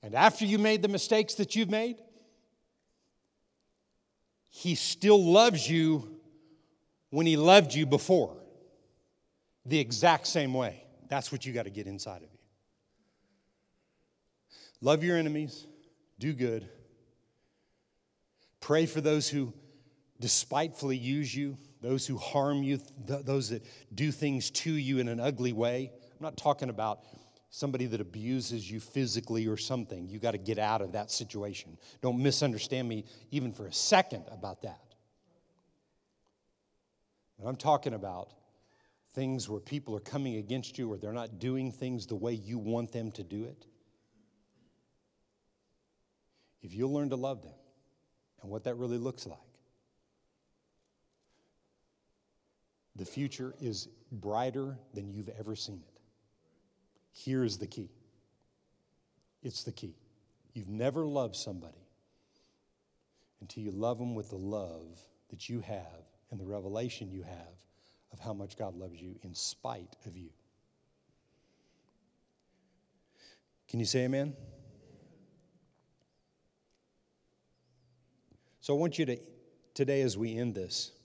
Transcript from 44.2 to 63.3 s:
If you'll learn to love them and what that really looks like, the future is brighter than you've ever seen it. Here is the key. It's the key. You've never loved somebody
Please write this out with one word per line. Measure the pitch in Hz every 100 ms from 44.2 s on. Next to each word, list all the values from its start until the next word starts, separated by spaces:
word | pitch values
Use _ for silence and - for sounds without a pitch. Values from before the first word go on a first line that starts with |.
| _ _ _ _ _ _ _ _ _ _ _ _ _ _ _ _ _ _ _ _ _ _ _ _
If | 90
you'll | 92 131
learn | 147 143
to | 131
love | 131 131
them | - - _ _ _ _ _ _ _ _
and | 95
what | 107 107
that | 120
really | 123 120
looks | 120 127 -
like, | - - _ _ _ _ _ _ _ _ _ _ _ _ _ _ _ _ _ _ _ _ _ _ _ _ _ _ _ _ _ _ _ _ _ _ -
the | 180
future | - 139 - 127 127
is | 127 107 - - _
brighter | 110 98 107 131 127 135 135 -
than | 104 101
you've | 101 101 110
ever | 107 107
seen | - 98 80
it. | _ _ _ _ _ _ _ _ _ _ _ _
Here | - - 131
is | 123 98
the | 101
key. | - 98 - _ _ _ _ _ _ _ _ _ _ _ _ _ _
It's | 123 -
the | -
key. | - 98 - _ _ _ _ _
You've | - 95
never | 107 127 139 156
loved | 143 120 92
somebody | - 92 82 - _ _ _ _ _ _ _ _ _ _ _ _ _ _ _